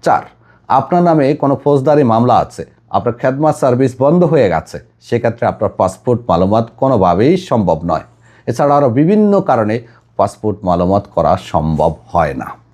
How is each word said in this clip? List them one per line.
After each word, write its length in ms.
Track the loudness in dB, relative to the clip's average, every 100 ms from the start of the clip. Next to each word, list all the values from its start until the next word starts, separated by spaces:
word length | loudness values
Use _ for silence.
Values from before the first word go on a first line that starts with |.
চার, 200 | 0 -2 -2 _ _ _ _
আপনার 340 | -2 0 0
নামে 320 | 2 2 2
কোনো 200 | 0 -2 -2
ফৌজদারি 400 | 0 0 2 2
মামলা 320 | 2 2 2 2
আছে, 200 | 0 -8 -16 _ _
আপনার 240 | -4 -4 -2
খেদমত 360 | -4 0 -2 0
সার্ভিস 360 | 0 2 0 0
বন্ধ 260 | 0 2
হয়ে 240 | 2 2 2
গেছে, 300 | 0 -6 -16 -18 _
সেক্ষেত্রে 440 | -6 -2 -2 -2 -4
আপনার 240 | -2 -6 -2
পাসপোর্ট 440 | -2 -2 -4 -4 0
মালুমাত 380 | 0 2 0 -2 -4
কোনোভাবেই 600 | 0 2 2 2 2 0
সম্ভব 420 | -2 -2 0 -2 -2
নয়। 140 | -6 -6 _ _ _ -10
এছাড়া 300 | -2 0 2
আরও 140 | 2
বিভিন্ন 500 | 0 2 2 2 2
কারণে 340 | 0 0 0 -4 -8 -20 _ -4
পাসপোর্ট 420 | -4 -2 -6 -6
মালুমাত 400 | -2 0 2 0 -2
করা 220 | -2 0 0
সম্ভব 560 | -2 -4 -2 0 -2 -4 -6
হয় 220 | -4 -2
না। 140 | -4 -12 -16 _